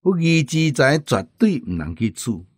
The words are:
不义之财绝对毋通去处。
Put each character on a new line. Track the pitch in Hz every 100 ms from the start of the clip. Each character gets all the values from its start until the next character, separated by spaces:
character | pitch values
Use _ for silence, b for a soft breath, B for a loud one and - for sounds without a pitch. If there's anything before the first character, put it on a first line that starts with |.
不 | 180 180
义 | 165 165
之 | 143 160 160
财 | 131 135 151
绝 | - 113 90 _
对 | 220 170
毋 | - 87
通 | 78
去 | 82 110
处。 | - - 92 90